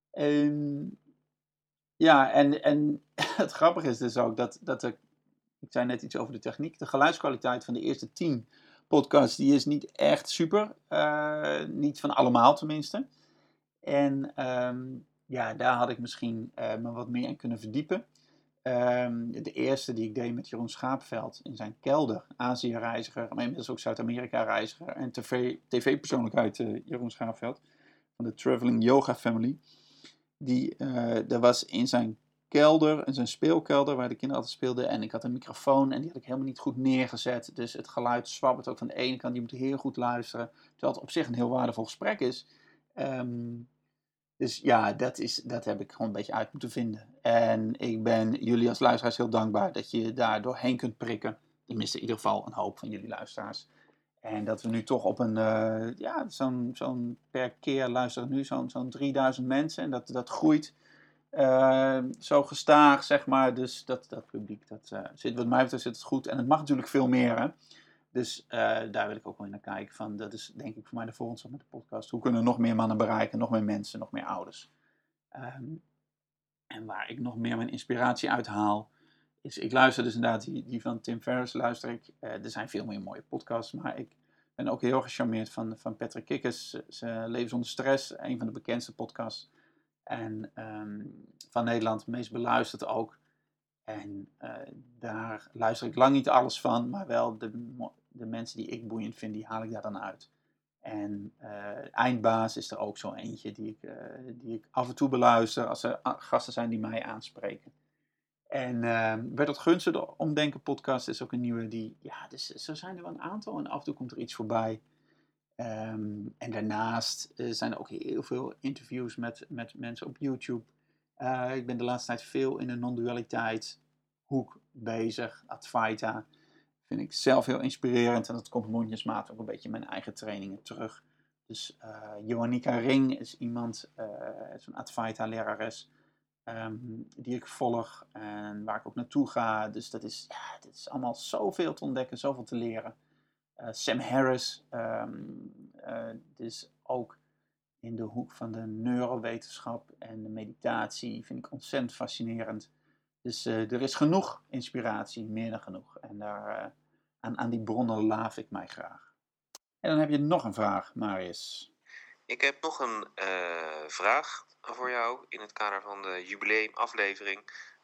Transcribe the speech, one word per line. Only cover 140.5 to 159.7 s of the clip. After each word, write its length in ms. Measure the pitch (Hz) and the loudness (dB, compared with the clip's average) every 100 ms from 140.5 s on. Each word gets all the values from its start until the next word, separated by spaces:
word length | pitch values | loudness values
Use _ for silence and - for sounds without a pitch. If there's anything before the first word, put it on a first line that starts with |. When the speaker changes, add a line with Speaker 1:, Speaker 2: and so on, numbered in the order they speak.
| - | -14
Speaker 1:
dit 140 | - | -18
is 160 | - - | -20 -10
allemaal 260 | 139 123 117 | -6 -4 -6
zoveel 580 | - - 208 190 165 | -6 -2 -2 0 -2
te 100 | - | -2
ontdekken, 340 | 143 131 127 127 | -4 -4 -4 -4
zoveel 260 | 139 135 | -4 -4
te 120 | 117 120 | -4 -4
leren. 400 | 117 113 110 - _ _ _ _ _ | -4 -4 -8 -12 _ _ _ _ _
Eh, 140 | - 117 | -16 -12
Sam 280 | 110 - 123 | -6 -2 -2
Harris, 640 | 123 131 131 127 - - _ | 0 2 4 2 -2 -10 _
ehm, 540 | 120 113 113 113 - - - 85 - - - | -8 -4 -4 -6 -10 -12 -14 -16 -18 -20 -18
eh, 280 | - 117 117 113 - - | -12 -10 -10 -12 -18 -14
dus 360 | 117 - - _ | -12 -12 -16 _
ook 340 | - 127 117 - _ _ _ _ _ _ | -6 -6 -6 -14 _ _ _ _ _ _
in 160 | 117 113 | -10 -6
de 80 | |
hoek 280 | 110 117 120 | -6 -6 -8
van 200 | - 113 | -8 -10
de 140 | 113 110 | -8 -8
neurowetenschap 1300 | 110 117 123 123 123 117 113 - - - 117 - - | -4 0 0 0 -2 -4 -6 -10 -14 -8 -10 -10 -20
en 260 | 117 110 | -16 -12
de 60 | 110 | -10
meditatie 960 | 110 107 - 120 117 107 - 123 107 - | -10 -10 -6 -4 -2 -4 -6 -8 -10 -10
vind 200 | 127 - | -12 -10
ik 60 | |
ontzettend 420 | - - 139 123 | -14 -6 -4 -4
fascinerend. 800 | - 120 - 113 113 110 107 - _ _ _ _ _ | -4 -8 -6 -6 -6 -6 -8 -12 _ _ _ _ _
Dus, 240 | 123 113 120 | -10 -6 -2
eh, 260 | 113 110 | -2 0
er 100 | 123 | -2
is 140 | 131 - | -2 2
genoeg 480 | 147 185 - - _ | 4 4 0 -6 _
inspiratie, 760 | 131 123 127 117 107 107 - 110 | -10 -8 -6 -4 -4 -6 -10 -8
meer 240 | 107 113 | -6 -6
dan 120 | 110 | -8
genoeg. 360 | - 95 - - | -10 -14 -16 -20
En 200 | 113 104 | -16 -12
daar, 400 | 107 104 104 107 | -10 -8 -8 -8
eh, 140 | 107 - _ _ _ _ | -8 -14 _ _ _ _
aan, 180 | 113 117 | -8 -4
aan 120 | 120 | -4
die 140 | 117 | -4
bronnen 420 | 110 110 120 107 110 | -2 0 0 2 2
laaf 320 | 110 113 - | 2 -2 -6
ik 120 | 110 | -12
mij 180 | 101 87 | -10 -12
graag. 460 | - - - - _ _ _ _ - _ | -12 -14 -16 -20 _ _ _ _ -20 _